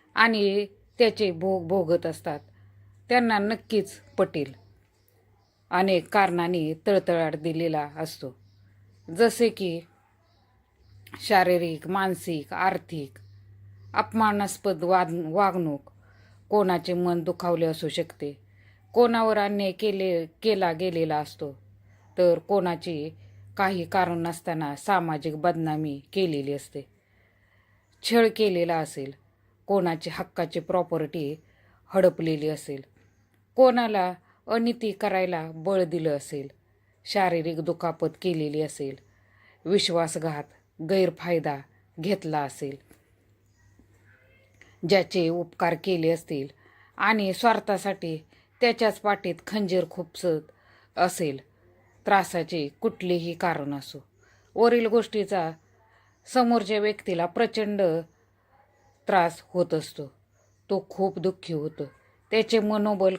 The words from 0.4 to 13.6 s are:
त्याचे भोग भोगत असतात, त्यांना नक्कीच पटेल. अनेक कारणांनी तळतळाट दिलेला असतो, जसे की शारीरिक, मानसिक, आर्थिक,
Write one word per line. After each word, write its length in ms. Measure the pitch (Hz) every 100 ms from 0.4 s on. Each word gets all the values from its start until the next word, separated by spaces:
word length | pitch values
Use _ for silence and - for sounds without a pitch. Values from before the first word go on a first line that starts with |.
| 202 202 202 - _ -
त्याचे 320 | 233 214 208
भोग 360 | 165 185 190 165
भोगत 400 | 190 160 170 170
असतात, 340 | 156 - 147 - _ - _ - _ -
त्यांना 300 | 247 233 214
नक्कीच 540 | 202 220 - 214 196 - - -
पटेल. 340 | 190 165 135 131 - _ _ _ _ _ _ _ _ _ -
अनेक 380 | 180 190 180 135
कारणांनी 680 | 214 170 175 170 180 156 160 -
तळतळाट 500 | 196 190 170 160 151
दिलेला 540 | 160 160 170 156 147 151
असतो, 420 | 160 - 135 - _ _ _ _ - _ - 165
जसे 320 | 226 226 233
की 320 | 220 190 165 165 _ _ _ _ _ _ _ _ _ _ - - - -
शारीरिक, 600 | 202 180 175 170 156 -
मानसिक, 640 | 190 190 170 - 160 143
आर्थिक, 680 | - 185 190 - 160 139 - - - - -